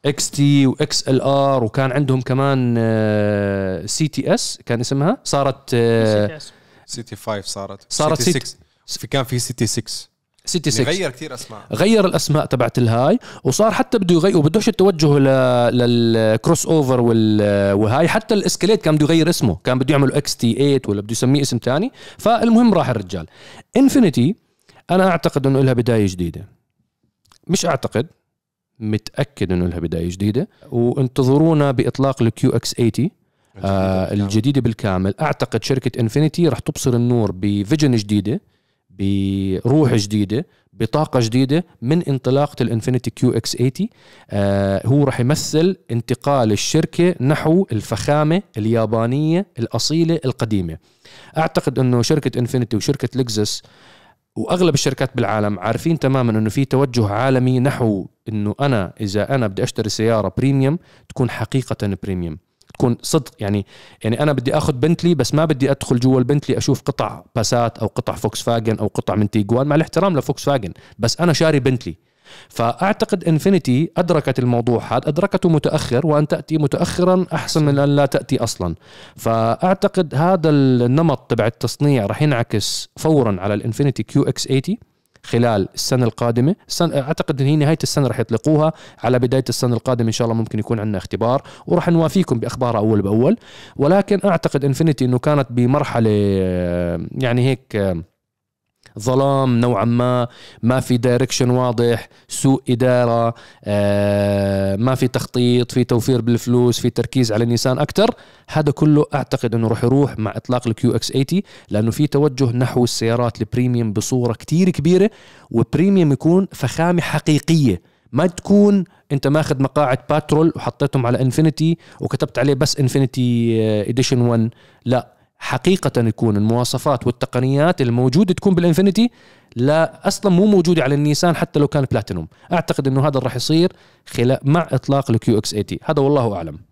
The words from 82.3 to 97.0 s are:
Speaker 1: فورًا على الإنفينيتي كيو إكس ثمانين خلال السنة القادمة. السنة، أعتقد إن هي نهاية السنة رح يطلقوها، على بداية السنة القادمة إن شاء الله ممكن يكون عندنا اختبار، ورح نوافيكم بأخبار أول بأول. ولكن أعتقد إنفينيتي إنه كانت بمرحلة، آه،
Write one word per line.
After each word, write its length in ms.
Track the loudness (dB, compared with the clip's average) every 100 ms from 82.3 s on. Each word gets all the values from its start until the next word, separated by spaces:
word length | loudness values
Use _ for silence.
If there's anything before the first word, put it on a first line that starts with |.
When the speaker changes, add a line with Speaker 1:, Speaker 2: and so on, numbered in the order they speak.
| 0 -2 -2 -4 -8 -10 -4
Speaker 1:
فورًا 440 | 2 4 2 0
على 140 | -2
الإنفينيتي 480 | -2 -4 -2 -2 -2
كيو 200 | -2 0
إكس 260 | 0 -4 -2
ثمانين 300 | -2 -2 -8 -10 _ _ _
خلال 440 | -4 0 2 0 -2
السنة 300 | -6 -2 0
القادمة. 520 | 0 0 -2 2 0 -2 _
السنة، 320 | -4 -2 -2
أعتقد 400 | -4 -6 -4 -2
إن 60 | 0
هي 100 | 2
نهاية 220 | 2 0
السنة 260 | -2 -2 -2
رح 120 | -2
يطلقوها، 520 | -2 -2 2 2 2 -2 -20 -6
على 160 | 0 0
بداية 260 | 2 0 -2
السنة 260 | -2 -2
القادمة 320 | -2 -2 0 -2
إن 60 |
شاء 120 | 0 -2
الله 100 | -2
ممكن 220 | -4 -6
يكون 220 | -4 -4
عندنا 180 | -4 -6
اختبار، 440 | -6 -2 0 0 -4 -20 -2
ورح 220 | -2 2
نوافيكم 500 | 2 2 0 0 -2
بأخبار 380 | -4 -4 -2 0
أول 260 | 2 0
بأول. 340 | 2 2 2 0 -6 -20 -18 -2
ولكن 440 | 2 2 2 0
أعتقد 400 | 0 0 0 -2
إنفينيتي 400 | -2 0 0 2
إنه 140 | 0 0
كانت 280 | 2 0 0
بمرحلة، 600 | 0 2 2 0 0 2
آه، 960 | 2 2 2 0 -2 -2 -2 -2 -4